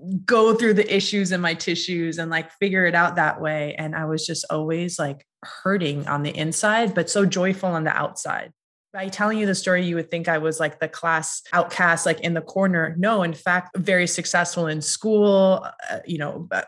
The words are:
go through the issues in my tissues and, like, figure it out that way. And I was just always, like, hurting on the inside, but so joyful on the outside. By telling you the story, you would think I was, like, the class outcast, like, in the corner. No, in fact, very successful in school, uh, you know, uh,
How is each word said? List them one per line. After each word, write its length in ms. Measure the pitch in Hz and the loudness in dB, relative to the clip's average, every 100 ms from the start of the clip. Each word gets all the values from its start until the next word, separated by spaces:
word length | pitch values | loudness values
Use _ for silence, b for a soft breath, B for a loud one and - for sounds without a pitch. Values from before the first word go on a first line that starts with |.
| 180 190 | -6 -4
go 300 | - 233 220 | 2 4 6
through 200 | 226 226 | 4 4
the 200 | 202 - | 4 4
issues 380 | 196 196 202 185 | 0 0 0 0
in 80 | 180 | 0
my 140 | 170 | 0
tissues 640 | 165 - 165 - 175 165 160 | -2 -2 -4 -2 -2 -4 -4
and, 120 | 165 | -4
like, 220 | 165 165 - | -4 -6 -4
figure 260 | 196 190 175 | 0 2 4
it 80 | |
out 220 | 170 175 175 | 4 4 2
that 240 | 151 - | 0 0
way. 340 | 156 156 147 - | -2 -2 -4 -6
And 200 | 156 160 | -6 -4
I 80 | |
was 200 | 156 156 | -2 -2
just 200 | - 156 - | -4 -6 -4
always, 480 | 156 156 165 175 175 | -2 -2 -2 -2 -4
like, 300 | 143 143 _ _ | -4 -6 _ _
hurting 640 | - - 190 196 151 143 139 | -18 -6 -2 0 0 -2 -4
on 160 | 147 | -2
the 160 | 147 - | -2 -4
inside, 560 | 156 - 214 220 233 | -4 0 2 2 2
but 160 | 175 170 | 0 0
so 160 | 208 196 | 2 2
joyful 440 | 185 185 190 185 | 2 0 0 -2
on 120 | 165 | 0
the 140 | 156 - | 0 0
outside. 560 | 147 - - - - _ _ _ _ | -2 -6 -8 -8 -10 _ _ _ _
By 160 | 196 190 | -10 -8
telling 300 | 196 208 220 | -2 0 0
you 80 | 202 | 0
the 100 | 185 | 0
story, 280 | 185 180 | 0 2
you 120 | 180 170 | 2 -2
would 120 | 165 | -4
think 200 | 170 170 | -4 0
I 100 | 160 | 0
was, 220 | 160 156 | 0 0
like, 180 | 151 - | -2 -2
the 80 | 156 | -6
class 560 | - 170 160 160 - B | -4 -2 0 -2 -8 B
outcast, 540 | 175 170 - 175 165 175 | 0 0 2 2 4 0
like, 140 | 160 | 0
in 140 | 170 | -2
the 60 | 160 | -2
corner. 540 | 160 190 190 175 160 165 | -4 0 2 2 0 0
No, 280 | 202 214 | 0 2
in 80 | 170 | 0
fact, 440 | 151 185 180 180 190 | -2 -2 -2 -2 -4
very 300 | 175 185 175 | 2 2 2
successful 600 | - - 175 170 175 160 | -2 0 0 0 -2 -2
in 120 | 156 | -2
school, 840 | 151 - 220 214 208 196 190 185 - - - | -4 -4 2 4 6 6 6 4 -2 -12 -10
uh, 80 | - - | -8 -6
you 100 | 160 | -6
know, 300 | 143 - - | -6 -8 -6
uh, 100 | 92 | -6